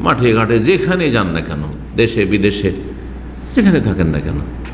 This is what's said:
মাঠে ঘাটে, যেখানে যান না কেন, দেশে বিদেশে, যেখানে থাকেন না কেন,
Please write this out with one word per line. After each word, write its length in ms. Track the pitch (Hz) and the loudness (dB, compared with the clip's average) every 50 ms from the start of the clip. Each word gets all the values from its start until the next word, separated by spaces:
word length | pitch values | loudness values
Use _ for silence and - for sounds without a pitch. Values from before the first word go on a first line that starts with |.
মাঠে 320 | - 170 139 113 123 120 | 0 0 2 4 4 4
ঘাটে, 260 | 110 113 113 107 117 113 | 4 4 2 2 2 2
যেখানে 520 | 110 147 190 - - 170 180 185 170 143 | 4 4 2 2 2 0 0 0 0 2
যান 160 | 117 113 95 | 2 2 0
না 140 | 90 80 80 | 0 -2 -4
কেন, 220 | 78 - 78 73 76 76 - - - - - | -4 -4 -6 -6 -6 -6 -8 -10 -10 -6 0
দেশে 280 | 110 117 113 117 117 101 | 2 2 2 2 0 0
বিদেশে, 460 | 92 104 98 98 104 101 - 101 92 - - - - - - - - - - - - - - - - - | 2 2 2 2 2 0 2 -2 -2 -2 -2 -8 -10 -10 -10 -12 -12 -12 -12 -12 -12 -12 -12 -10 -2 0
যেখানে 260 | 269 208 196 170 139 | 4 4 4 4 4
থাকেন 260 | 104 107 82 92 82 | 2 0 0 2 0
না 140 | 80 76 73 | 0 0 0
কেন, 180 | - 82 - 76 - - - - - - | -2 -4 -4 -4 -6 -6 -8 -10 -10 -10